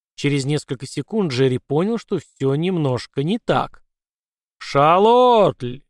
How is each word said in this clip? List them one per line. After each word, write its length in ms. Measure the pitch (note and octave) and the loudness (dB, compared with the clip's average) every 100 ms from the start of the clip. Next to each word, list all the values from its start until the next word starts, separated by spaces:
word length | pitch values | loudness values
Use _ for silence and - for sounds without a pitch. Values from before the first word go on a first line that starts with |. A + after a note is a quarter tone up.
| _ - | _ -6
Через 300 | C#3+ C#3+ C3 | -2 -2 -2
несколько 400 | D3 - C3+ C3 | -4 -6 -12 -10
секунд 460 | - - A3 F3+ | -10 -6 -4 -2
Джерри 260 | B2 C3+ B2+ | 0 0 0
понял, 400 | - C#3+ G3 A3+ | -4 -2 -2 -4
что 220 | - F3+ | -6 -8
всё 340 | - _ C3+ C#3+ | -8 _ -2 -2
немножко 680 | F3 F3+ C#3+ B2 - - | -2 -2 -2 -2 -6 -6
не 160 | D3+ A#3 | -4 -4
так. 440 | - C#3 - - _ _ _ _ _ _ _ _ | -2 -2 -2 -12 _ _ _ _ _ _ _ _
"Шалотль, 1200 | - C#3 D3 F3+ A3 B3 B3 A#3 F3+ - A#2+ B2+ _ | -4 2 4 4 4 4 4 4 2 0 -10 -12 _